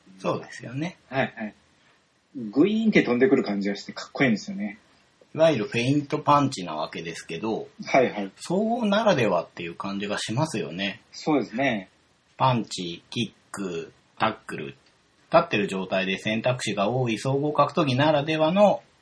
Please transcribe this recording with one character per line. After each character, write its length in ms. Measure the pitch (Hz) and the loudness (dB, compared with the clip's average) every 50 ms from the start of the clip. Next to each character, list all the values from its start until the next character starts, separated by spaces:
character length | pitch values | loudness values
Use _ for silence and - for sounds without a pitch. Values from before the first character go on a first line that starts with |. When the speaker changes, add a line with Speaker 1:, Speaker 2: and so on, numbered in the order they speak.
| _ - - - | _ -20 -14 -6
Speaker 1:
そ 180 | 92 123 147 | -4 -2 -2
う 40 | 85 | -2
で 120 | - - - | -4 -10 -14
す 120 | - - | -14 -12
よ 100 | - 127 | -10 -6
ね。 240 | 139 160 180 - - _ - | -6 -6 -6 -8 -12 _ -6
Speaker 2:
は 140 | 131 135 - | -2 -2 -2
い 120 | 107 - | -2 -4
は 80 | 120 110 | -8 -10
い。 80 | 104 - _ _ _ _ _ _ _ _ _ _ _ _ _ _ _ - | -10 -12 _ _ _ _ _ _ _ _ _ _ _ _ _ _ _ -14
グ 320 | 131 113 104 107 135 170 208 | -10 -10 -2 2 4 4 4
イ 40 | 220 220 226 | 4 2 2
ー 40 | |
ン 20 | 214 | 4
っ 20 | - | 4
て 100 | 160 123 | 4 4
飛 140 | 120 123 | 4 4
ん 20 | 120 | 4
で 100 | 131 135 | 4 6
く 80 | 139 | 6
る 60 | 123 107 | 4 2
感 160 | 107 101 101 | 2 -2 -2
じ 80 | 95 101 | -2 -2
が 60 | 101 | -4
し 80 | - - | -6 -8
て 80 | - - | -14 -14
か 140 | - - - | -14 -14 -8
っ 20 | - | -2
こ 120 | - 139 | 0 2
い 20 | |
い 40 | 123 | 2
ん 20 | 107 | 2
で 40 | 95 | 0
す 120 | - - | -2 -6
よ 60 | 98 | -8
ね。 220 | 98 104 107 - - _ _ _ _ _ _ _ _ _ _ - | -6 -8 -8 -10 -12 _ _ _ _ _ _ _ _ _ _ 0
Speaker 1:
い 40 | 147 | 4
わ 120 | 160 165 | 4 4
ゆ 80 | 147 - | 4 2
る 40 | 208 | 0
フ 140 | - - 117 | -2 -2 0
ェ 20 | 120 | 2
イ 120 | 131 143 | 2 2
ン 120 | 147 143 | 2 0
ト 120 | - 151 143 | -2 -4 -2
パ 220 | - 139 147 143 | 2 4 6 6
ン 100 | 139 135 | 4 2
チ 140 | - 98 90 | -2 -4 -6
な 100 | 82 78 | -6 -6
わ 160 | 78 78 - | -4 -6 -6
け 120 | - 92 85 | -6 -8 -8
で 120 | 85 82 | -8 -10
す 60 | - - | -10 -10
け 160 | - - 101 | -10 -8 -6
ど、 300 | 104 113 104 85 - - - - 104 | -4 -4 -4 -4 -6 -8 -14 -14 -4
Speaker 2:
は 160 | - - 135 123 | 2 4 4 4
い 100 | 104 - | 4 2
は 80 | 104 | -4
い。 120 | 98 95 - | -8 -8 -10
Speaker 1:
総 200 | - - - 175 196 | -12 -6 -4 -2 0
合 260 | 220 220 233 262 226 | 0 0 0 0 0
な 160 | 202 196 214 226 | 2 2 2 4
ら 120 | 208 180 | 4 4
で 120 | 135 117 | 4 4
は 180 | 101 90 82 80 | 2 2 0 -2
っ 40 | - | -4
て 140 | - - 87 | -8 -10 -10
い 60 | 85 | -10
う 60 | 87 | -8
感 240 | - - 98 98 98 | -8 -8 -8 -6 -6
じ 100 | 101 104 | -6 -4
が 100 | 101 - | -4 -4
し 160 | - - 107 | -4 -4 -2
ま 120 | 135 185 | -2 -2
す 120 | - - 101 | -2 -2 -4
よ 120 | 78 71 | -6 -6
ね。 300 | 165 185 196 196 - - _ _ - | -6 -6 -6 -6 -6 -8 _ _ -18
Speaker 2:
そ 240 | - - 160 151 131 | -8 -2 0 0 0
う 40 | 107 | 0
で 40 | 95 | -2
す 80 | 107 | -2
ね。 320 | 127 139 131 113 101 92 - _ _ _ _ _ _ _ _ _ | -2 -2 0 -2 -4 -6 -12 _ _ _ _ _ _ _ _ _
Speaker 1:
パ 160 | - 131 131 123 | 0 2 2 2
ン 100 | 113 98 | 2 0
チ、 380 | - - 95 90 85 85 - - - | -4 -6 -8 -8 -8 -10 -12 -14 -8
キ 220 | - 120 113 - - | -6 -6 -6 -6 -8
ッ 160 | _ _ _ | _ _ _
ク、 420 | - 101 98 90 85 82 82 - - _ _ _ _ - | -10 -8 -6 -6 -6 -6 -8 -10 -14 _ _ _ _ -2
タ 80 | 110 | -2
ッ 60 | 110 - - - | -2 -2 -4 -10
ク 100 | - 92 | -12 -10
ル。 100 | 78 73 | -10 -10
立 100 | 71 - _ _ _ _ _ _ _ _ _ _ - - | -10 -14 _ _ _ _ _ _ _ _ _ _ 2 2
っ 120 | 170 - - | 2 4 2
て 80 | 127 107 | 0 0
る 100 | 98 92 | 0 0
状 180 | 98 95 92 | -2 -4 -4
態 200 | - 101 95 95 | -2 -2 0 0
で 120 | 95 95 92 | 0 -2 -4
選 240 | - 110 110 113 - | -2 -4 -2 -2 0
択 200 | 127 123 127 - | -2 -2 -2 -2
肢 120 | 110 98 | -4 -2
が 140 | 104 98 107 | -2 0 0
多 180 | 123 131 127 117 | 0 0 -2 -2
い 100 | 110 104 | -2 -2
総 160 | - 135 135 | -2 -2 0
合 180 | 139 147 151 147 | 0 0 0 2
格 200 | - 143 143 - | 2 2 2 2
闘 120 | 180 160 | 0 0
技 100 | 135 123 | 2 2
な 140 | 131 147 156 151 | 2 4 4 4
ら 120 | 143 143 | 2 2
で 120 | 156 156 | 0 0
は 160 | 156 156 156 185 | 0 2 2 4
の 300 | 202 208 190 - - - _ _ _ | 6 6 6 4 2 -4 _ _ _